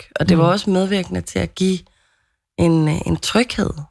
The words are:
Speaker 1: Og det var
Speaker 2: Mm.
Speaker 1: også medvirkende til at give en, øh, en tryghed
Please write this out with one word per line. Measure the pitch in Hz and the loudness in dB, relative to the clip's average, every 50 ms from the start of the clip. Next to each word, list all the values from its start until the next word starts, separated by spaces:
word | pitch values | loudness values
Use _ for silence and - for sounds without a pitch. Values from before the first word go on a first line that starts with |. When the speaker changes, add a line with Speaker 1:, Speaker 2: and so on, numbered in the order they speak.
| - _ - - | -14 _ -6 -2
Speaker 1:
Og | 165 175 | 2 2
det | 175 160 | 4 4
var | 160 | 4
Speaker 2:
Mm. | 170 | 4
Speaker 1:
også | 180 208 - 208 | 2 2 0 0
medvirkende | 185 185 190 190 202 196 180 180 185 180 | 0 0 0 0 0 -2 -2 -4 -6 -8
til | 170 - - 185 | -8 -6 -4 -4
at | 175 160 - | -4 -4 -4
give | - 185 190 190 175 175 _ _ _ _ _ _ _ _ _ _ _ _ _ _ - | -2 0 0 0 -2 -6 _ _ _ _ _ _ _ _ _ _ _ _ _ _ 0
en, | 175 170 165 160 156 151 | 2 2 4 4 2 2
øh, | 156 - - | 0 -2 -2
en | - 165 160 | -2 -4 -2
tryghed | - - - 214 247 240 - - 202 - - 151 147 - | -2 0 0 0 0 0 -2 -4 -4 -4 -4 -8 -12 -14